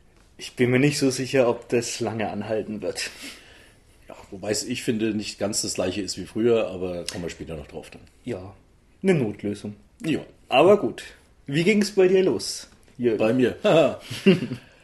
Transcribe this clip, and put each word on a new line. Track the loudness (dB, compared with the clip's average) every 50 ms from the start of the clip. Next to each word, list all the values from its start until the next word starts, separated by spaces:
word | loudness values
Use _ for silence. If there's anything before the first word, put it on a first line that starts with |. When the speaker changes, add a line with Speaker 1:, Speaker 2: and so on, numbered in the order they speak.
| _ _ _ _ _ _ _
Speaker 1:
ich | -18 -18 -8 -2
bin | 0 2 2
mir | 4 4
nicht | 4 2 2
so | 2 0 0
sicher, | 0 -2 -4 0 2 4 4 4
ob | 2 -2 -4
das | -2 -2 -2 -2 -2 -6 -6
lange | -4 -4 -4 -4 -4 -4
anhalten | -4 -6 -4 -4 -4 -4 -4 -6 -8 -6
wird. | -6 -6 -6 -6 -8 -10 -10 -14 -18 -18 -18 -18 -20 -20 -20 -20 -20 -20 _ _ _ _ _ _ _
Speaker 2:
Ja, | -20 -20 -20 -20 -18
wobei | -16 -10 -4 -4
es, | -4 -4 -2
ich | -6 -6 -4
finde, | -2 -2 0 0 0 0 -2
nicht | -2 -4 -6 -6 -4
ganz | -4 -4 -2 -4
das | -4 -4 -4
gleiche | -2 -2 -2 -2 -4
ist | -6 -6 -8
wie | -8 -10
früher, | -8 -4 0 2 4 4 2 2 -2
aber | -4 -6 -6 -6 -6 -8 -8 -8
kommen | -8 -8 -8
wir | -8
später | -10 -10 -12 -10 -10
noch | -12 -12
drauf | -12 -14 -16 -16 -16
dann. | -20 -20 -20 -20 _ _ -10
Speaker 1:
Ja, | -10 -10 -10 -10 -16 -20 _ _ _ _ _ _ _ _ -2 2
eine | 2 2
Notlösung. | 2 2 -2 -4 -6 -6 -6 -6 -6 -8 -12 -12 -14 _ _ _ -8 -4
Speaker 2:
Ja. | -4 -4 -4 -4 -10 -20 _ _
Speaker 1:
Aber | 0 2 4 6 6 6 4
gut, | 4 -2 -6 -8 -16 -18 -20 -20 _ _ _ _ -10
wie | -4 -2 0 2
ging's | 4 4 4 2 2
bei | 4 4 4
dir | 6 6 4 4
los, | 2 0 -2 -4 -8 -10 -12 -14 -18 -20 _ _ _ _
Jürgen? | 0 0 0 2
Speaker 2:
Bei | 2 2 2 4
mir? | 4 2 2 0 0
<laughs> | 2 4 6 6 4 4 0 -4 -10 -12 -6 2 4 4 4 4 2 -6 -8 -10 -14 -20 _ _